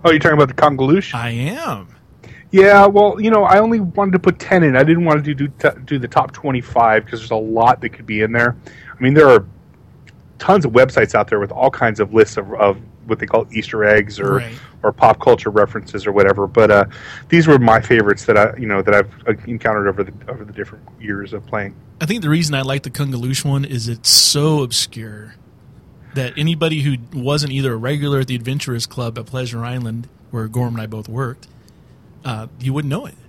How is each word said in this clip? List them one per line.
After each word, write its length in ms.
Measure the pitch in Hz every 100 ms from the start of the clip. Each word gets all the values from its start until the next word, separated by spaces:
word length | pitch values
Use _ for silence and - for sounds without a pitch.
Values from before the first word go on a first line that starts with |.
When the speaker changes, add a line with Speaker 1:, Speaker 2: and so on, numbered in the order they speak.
Speaker 1:
Oh, 60 | 170
you're 80 | 160
talking 180 | 175 151
about 120 | 139
the 60 |
Congaloosh? 600 | - 151 135 131 180 -
Speaker 2:
I 160 | 120 117
am. 580 | 117 139 262 320 110 87 _ _ _ - - -
Speaker 1:
Yeah, 360 | 190 196 202 202
well, 340 | 202 208 196
you 100 | 214
know, 140 | 220
I 140 | 196 196
only 220 | 226 226
wanted 320 | 185 202 196
to 60 | 180
put 200 | 185 -
ten 240 | - 185
in. 140 | 156 131
I 80 |
didn't 200 | 151 170
want 200 | 170 151
to 100 | 147
do, 140 | 139 143
do, 220 | - 147 -
do 140 | 127 143
the 80 | 120
top 240 | - 131
twenty-five 720 | - 147 127 - 123 113 110 107
'cause 120 | 113
there's 100 | 113
a 40 | 110
lot 440 | 110 113 117 -
that 80 | 120
could 160 | - 107
be 140 | 107
in 100 | 110
there. 260 | 117 120 123 -
I 360 | - - -
mean, 120 | 127
there 140 | 147 143
are 160 | 113 95 - _ _ _ _ - - - -
tons 260 | - 196
of 80 | 127
websites 420 | 117 131 - 110 110
out 120 | 104
there 120 | 104
with 100 | 98
all 200 | - 135
kinds 280 | - 120 104
of 160 | 98
lists 220 | 110 107 -
of, 160 | 98
of 240 | 110 101 98 - - 113
what 120 | 110
they 80 | 107
call 200 | 113 110
Easter 320 | 113 98 110
eggs 360 | 104 107 104 101
or, 160 | 101 -
Speaker 2:
Right. 180 | 117 117 - -
Speaker 1:
or 80 | 131
pop 280 | - 117 113
culture 300 | - 117 110
references 560 | 104 101 110 - 104 104
or 60 |
whatever. 340 | 101 98 98 98
But, 240 | 117 107
uh, 140 | 104 98 - - - -
these 200 | 170 160
were 100 | 139
my 220 | 117 110
favorites 440 | 110 117 101 101 -
that 100 | 104
I, 180 | 107 113
you 100 | 110
know, 160 | 98
that 120 | 98
I've, 180 | 104 101 - -
uh, 60 | 107 -
encountered 420 | 117 117 107 101
over 160 | 95
the, 80 | 95 - -
over 160 | -
the 80 | 104
different 320 | 104 95 - - -
years 320 | 107 98 98
of 120 | 107 -
playing. 280 | 107 98 - - -
Speaker 2:
I 60 | 160
think 160 | 233
the 80 | 156
reason 240 | 160 156
I 80 | 139
like 220 | 131 139
the 60 | 139
Kungaloosh 540 | 120 139 127 123 131
one 200 | 147 139
is 240 | 139 123 113
it's 220 | 117 -
so 520 | - - 143 156 151
obscure 720 | 127 117 - 117 110 107 107 - _ _ - - _ - -
that 200 | 139 123 147
anybody 460 | 156 160 160 156
who 140 | 143 131 117
wasn't 400 | 139 127 147 147
either 200 | 135 135
a 40 | 113
regular 440 | 123 147 143 139
at 80 | 131
the 80 | 123
Adventurers 500 | 117 143 - 117 -
Club 320 | - 120 113
at 80 | 113
Pleasure 380 | 131 123 117
Island, 440 | 117 127 117 117 117 _ _
where 160 | 117 110
Gorm 280 | 120 120
and 80 | 117
I 40 | 107
both 220 | 110 107
worked, 400 | 117 127 135 - _ _ _ _ _ _ -
uh, 220 | 131 110 110 -
you 140 | 127
wouldn't 180 | 139 143
know 140 | 165
it. 100 | 285 -